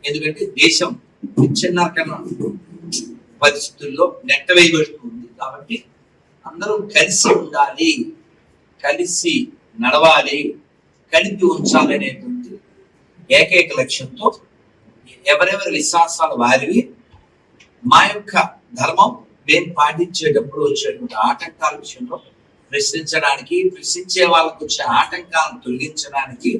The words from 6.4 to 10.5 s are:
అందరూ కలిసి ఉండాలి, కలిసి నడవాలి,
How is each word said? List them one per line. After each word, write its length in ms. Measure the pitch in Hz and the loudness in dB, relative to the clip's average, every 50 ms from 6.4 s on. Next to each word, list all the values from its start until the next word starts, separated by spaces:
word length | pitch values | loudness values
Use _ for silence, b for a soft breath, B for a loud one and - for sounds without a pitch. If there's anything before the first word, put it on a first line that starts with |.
| _ - | _ -18
అందరూ 260 | 311 339 - 427 - 427 - - - | -12 -8 -4 -2 -2 -2 -4 0 2
కలిసి 340 | - - - - - - - - - | 2 2 2 2 0 4 4 4 2
ఉండాలి, 500 | - - - - - - - - - 330 302 247 - - - - _ _ _ _ _ _ _ _ _ _ _ _ - | 2 -2 0 0 0 0 0 0 0 0 0 0 -6 -8 -10 -18 _ _ _ _ _ _ _ _ _ _ _ _ -4
కలిసి 500 | - - 330 359 349 - - - 339 302 - - - - _ _ _ _ 226 | -4 -2 -2 -2 -4 -4 -2 -2 0 0 0 -2 -4 -10 _ _ _ _ -4
నడవాలి, 580 | 117 123 - 151 160 160 - - 143 143 143 147 143 - | 0 2 4 6 6 8 6 6 4 0 -4 -4 -4 -6